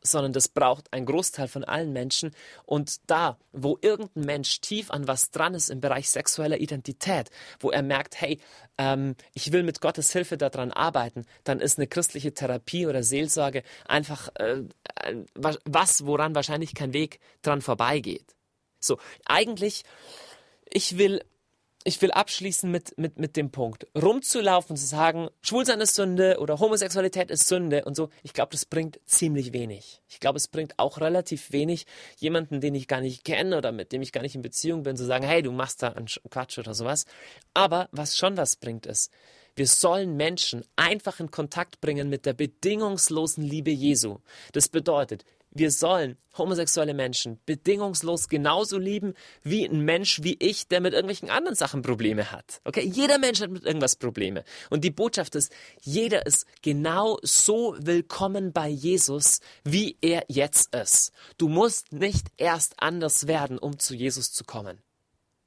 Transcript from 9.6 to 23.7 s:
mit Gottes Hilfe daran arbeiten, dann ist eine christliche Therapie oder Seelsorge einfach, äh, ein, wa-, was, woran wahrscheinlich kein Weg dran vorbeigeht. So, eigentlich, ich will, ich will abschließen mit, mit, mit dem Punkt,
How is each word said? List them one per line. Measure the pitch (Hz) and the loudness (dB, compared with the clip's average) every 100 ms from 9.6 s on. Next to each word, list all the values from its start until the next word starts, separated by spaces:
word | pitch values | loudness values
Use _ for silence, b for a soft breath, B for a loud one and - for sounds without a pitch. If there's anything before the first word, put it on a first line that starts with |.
mit | 175 151 | 2 0
Gottes | 160 170 151 | -2 0 0
Hilfe | 185 175 156 | 0 -2 0
daran | 139 131 127 | -2 -2 -4
arbeiten, | - 160 147 120 - 120 b | 0 0 0 -2 -6 -14 b
dann | - 139 | -4 0
ist | 139 143 | 2 2
eine | 139 | 0
christliche | 170 175 147 143 | 0 -2 -2 -6
Therapie | - 135 123 - 170 170 | -4 -4 -4 -4 -4 0
oder | 135 | 0
Seelsorge | 117 139 151 - 143 131 - B B | 0 0 0 0 0 -2 -8 B B
einfach, | 147 147 147 - - | 0 0 -8 -10 -4
äh, | 110 131 - - - - | -2 -2 -6 -14 -14 -10
ein, | - 113 - | -8 -8 -10
wa-, | - 143 151 - | -4 -4 -4 0
was, | 151 185 - 143 | 2 4 2 2
woran | 147 156 151 | 0 0 0
wahrscheinlich | 139 151 160 - | -2 -4 -6 -6
kein | 139 | -4
Weg | 139 156 - b b | -2 -4 -6 b b
dran | - 143 | -2 0
vorbeigeht. | 135 117 120 147 107 - _ _ _ _ _ _ | 0 0 2 0 -2 -8 _ _ _ _ _ _
So, | - 131 B B - | -2 -2 B B 0
eigentlich, | 156 220 208 208 - - B B B B B B B - | 2 2 -2 -4 -6 -12 B B B B B B B -4
ich | - - 180 | -2 0 2
will, | 196 202 - _ _ _ _ _ - | 2 2 -6 _ _ _ _ _ -4
ich | - | 2
will | - | 4
abschließen | - 208 - 190 185 180 | 4 0 -2 -2 -2 0
mit, | 175 - - | -2 -4 -4
mit, | 160 - | -4 -4
mit | 151 156 | -4 -2
dem | 143 | -4
Punkt, | - 117 | -2 -6